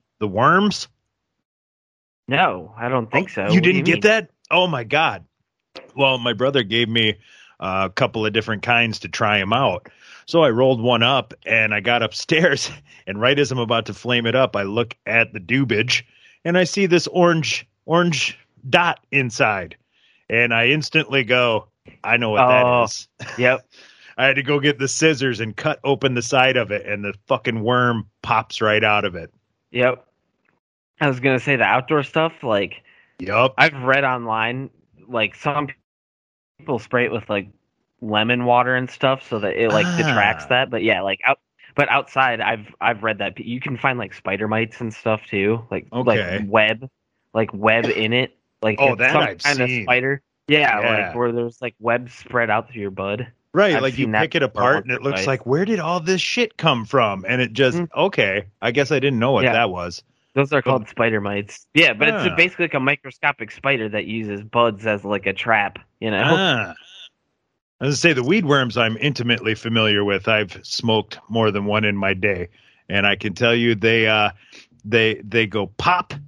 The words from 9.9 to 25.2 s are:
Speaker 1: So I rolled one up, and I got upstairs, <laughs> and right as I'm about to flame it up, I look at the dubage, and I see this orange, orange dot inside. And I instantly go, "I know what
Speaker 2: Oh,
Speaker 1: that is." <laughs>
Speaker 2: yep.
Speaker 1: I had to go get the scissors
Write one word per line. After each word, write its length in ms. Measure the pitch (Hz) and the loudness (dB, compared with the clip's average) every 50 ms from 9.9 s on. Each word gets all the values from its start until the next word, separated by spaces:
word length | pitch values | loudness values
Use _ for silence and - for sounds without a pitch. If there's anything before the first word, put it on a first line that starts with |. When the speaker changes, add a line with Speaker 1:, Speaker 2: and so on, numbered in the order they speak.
| _ _ - - - - - | _ _ -20 -20 -20 -20 -12
Speaker 1:
So 160 | - - 165 160 | -2 2 4 4
I 80 | 139 | 4
rolled 300 | 110 117 131 131 131 113 | 4 4 4 2 2 2
one 220 | 110 123 123 117 117 | 2 2 2 4 4
up, 320 | 123 139 131 117 - - - - | 2 2 0 -2 -4 -12 -14 -6
and 300 | - 110 113 110 107 107 | 0 0 2 2 2 0
I 60 | 104 | -2
got 220 | 98 120 120 120 113 | 0 0 0 2 0
upstairs, 680 | 110 - - - - 165 156 175 175 139 123 - - - - _ _ | -2 -4 -6 -4 -2 0 2 2 2 2 0 -4 -8 -10 -14 _ _
<laughs> 180 | - - - | -20 -20 -14
and 140 | - 98 104 | -12 -6 0
right 180 | 113 127 143 143 | 2 2 4 2
as 120 | 147 127 | 2 0
I'm 80 | 131 131 | 0 -4
about 280 | 117 107 120 117 113 | -2 0 0 -2 -2
to 80 | - 101 | -4 -8
flame 320 | - - 117 123 120 117 | -10 -4 -2 0 0 0
it 80 | 113 110 | 2 2
up, 200 | 131 131 123 - | 2 2 2 0
I 60 | 104 98 | -4 -4
look 340 | 98 101 113 120 113 - _ - | -2 -2 -2 -2 -4 -6 _ -8
at 260 | 101 110 113 117 - - | -2 2 2 0 0 -2
the 80 | 110 | -14
dubage, 640 | 90 85 120 135 139 117 110 104 120 127 - - - _ _ _ _ - _ _ - | -6 -2 0 0 0 0 0 0 0 0 -2 -4 -4 _ _ _ _ -20 _ _ -4
and 120 | 170 170 | 0 2
I 80 | 180 185 | 2 2
see 220 | - - 202 196 | 2 2 0 2
this 200 | 175 170 170 - - | 4 4 2 2 0
orange, 580 | - 180 175 175 170 165 143 - - - - _ _ _ - | 2 4 4 4 4 2 0 -2 -4 -6 -8 _ _ _ -6
orange 520 | - 156 175 175 175 156 131 - - - - _ _ _ _ - 135 | -2 0 2 2 2 0 -2 -4 -6 -6 -10 _ _ _ _ -10 0
dot 320 | 120 175 175 170 151 - _ - | 0 2 2 2 -2 -4 _ -4
inside. 640 | - 139 131 120 107 - 139 110 104 98 87 80 - _ _ _ _ _ _ _ _ _ _ - | -2 -2 -2 -2 0 0 0 0 0 -2 -6 -10 -14 _ _ _ _ _ _ _ _ _ _ -4
And 260 | 110 113 120 120 117 | 0 0 2 2 2
I 140 | 113 117 123 | 2 2 2
instantly 560 | 143 156 131 - - 160 147 - 131 139 127 | 2 0 -2 -2 -2 -2 -2 0 -2 -2 0
go, 420 | 107 123 127 123 120 113 104 - _ _ _ _ - - _ - | 2 2 2 2 2 0 -2 -4 _ _ _ _ -20 -20 _ -4
"I 120 | 104 117 | -2 0
know 140 | 120 120 110 | 0 0 0
what 120 | 107 104 127 | 2 2 4
Speaker 2:
Oh, 60 | 127 | 4
Speaker 1:
that 360 | 127 127 123 123 123 123 117 | 4 4 4 4 4 2 2
is." 240 | 110 - - - _ _ - | 0 -2 -10 -14 _ _ -18
<laughs> 180 | - - - - | -16 -14 -6 0
Speaker 2:
yep. 280 | 123 123 131 - - _ _ - - - - _ - - - | 2 2 2 0 -2 _ _ -20 -20 -20 -20 _ -20 -16 -6
Speaker 1:
I 100 | - 131 | 0 0
had 100 | 135 135 | 2 2
to 60 | 139 135 | 0 0
go 180 | 123 147 147 | 0 0 0
get 180 | 135 151 143 120 | 2 0 0 0
the 80 | 135 131 | -2 -4
scissors 520 | - - 160 160 156 123 | -2 2 2 2 2 2